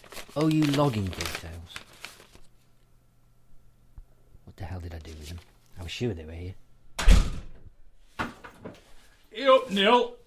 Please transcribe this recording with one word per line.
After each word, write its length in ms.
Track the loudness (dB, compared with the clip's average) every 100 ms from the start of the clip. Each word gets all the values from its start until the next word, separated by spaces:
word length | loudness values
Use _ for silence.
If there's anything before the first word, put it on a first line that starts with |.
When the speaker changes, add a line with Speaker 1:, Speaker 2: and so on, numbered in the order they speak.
| -18 -16 -10 -2
Speaker 1:
O 120 | 2
U 140 | 4
login 400 | 2 2 2 0
details. 680 | -4 -4 -6 -8 -12 -14 -16 -18 -20 -20 -20 -20 -20 -20 -20 -20 _ _ _ _ _ _ _ _ -20 -20 -20 _ -20 -20 -20 -20 -20 -20
What 120 | -20 -14
the 80 |
hell 160 | -12 -10
did 140 | -12
I 40 | -14
do 140 | -16
with 160 | -16 -14
them? 100 | -16 -18 _ _ -16
I 60 |
was 80 | -12
sure 200 | -6 -6
they 120 | -6
were 80 | -10
here. 220 | -12 -12 -14 -20 -20 -14 4 8 8 8 -2 -10 -14 -18 -20 -20 -20 -14 -10 -10 -10 -20 -18 -18 -18 -20 -20 -20 -20 _
Speaker 2:
Hey 160 | 0 6
up, 240 | 6 4
Neil. 460 | 2 4 4 4 -6